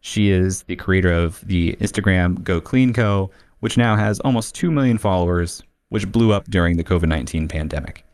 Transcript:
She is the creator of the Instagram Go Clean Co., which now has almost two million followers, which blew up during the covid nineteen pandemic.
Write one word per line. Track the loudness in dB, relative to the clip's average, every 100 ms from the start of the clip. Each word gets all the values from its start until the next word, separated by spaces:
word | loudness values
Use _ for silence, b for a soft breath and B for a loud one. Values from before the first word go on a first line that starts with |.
She | -6 0 4
is | 4 2 -2
the | -8
creator | -8 0 2 2
of | 2 0 -4 -4
the | 0 0 -2
Instagram | -4 0 2 2 2 -2
Go | -2 -4
Clean | 0 0 2
Co., | 2 0 0 -4 b b b
which | -2 0
now | 2
has | 2 0 0
almost | 0 -2 -2 -4
two | -2
million | 2 2 2
followers, | 0 0 2 0 -2 -6 -20 _ _
which | -6 -2
blew | 2 4
up | 2 0
during | 0 2 0
the |
covid | 0 0 2
nineteen | -2 -2 -4 -4
pandemic. | -4 -6 -6 -8 -14 _